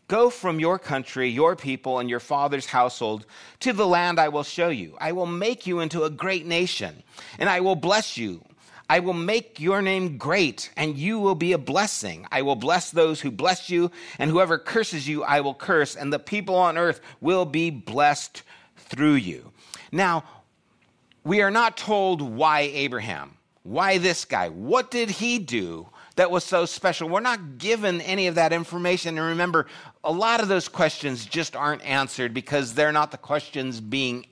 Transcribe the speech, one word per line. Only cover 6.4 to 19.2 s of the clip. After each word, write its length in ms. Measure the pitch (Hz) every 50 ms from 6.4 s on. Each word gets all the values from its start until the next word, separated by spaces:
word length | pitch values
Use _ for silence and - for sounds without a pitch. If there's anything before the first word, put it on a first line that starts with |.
| 151
nation, 560 | 170 170 170 180 175 - - 107 87 78 - - _ - - - - - -
and 100 | - 196
I 120 | 190 180
will 140 | 185 190 190
bless 420 | 160 120 170 196 214 214 - - -
you. 260 | 117 104 90 82 - - - _ _ - - - - -
I 100 | 156 175
will 140 | 180 180 180
make 460 | 170 165 175 214 233 226 - - -
your 220 | 147 170 196 196
name 360 | 196 190 190 190 185 180 151 120
great, 520 | - 139 165 202 185 143 113 - - - - -
and 180 | 151 156 151
you 240 | 135 147 190 226 226
will 160 | 202 196 190
be 160 | 156 170 175
a 60 | 185 165
blessing. 680 | 131 - 135 180 202 208 - - - 101 85 80 95 -
I 120 | - 135 135
will 120 | 139 139
bless 360 | 117 104 135 170 180 175 -
those 280 | - 165 165 160 156 151
who 120 | - 143
bless 380 | 120 98 139 175 185 180 - -
you, 220 | 180 175 175 175 - - - - - -
and 100 | 131 151
whoever 280 | 156 170 190 170 165 156
curses 480 | - - - 226 220 - - 160 135 139
you, 160 | 151 151 -
I 180 | - 143 147
will 140 | 143 143 135
curse, 400 | 135 - - 190 160 143 135 -
and 180 | - 143 139 143
the 60 | 143
people 360 | - - - 202 185 180 190
on 220 | 180 185 175 160 165
earth 240 | 170 170 147 - - - - -
will 260 | - 143 185 185 180
be 260 | 160 135 156 165 170
blessed 720 | 156 120 95 - 107 127 147 147 143 - - - - - - - - - - _ _ _
through 380 | - - - 120 143 151 147
you." 360 | 139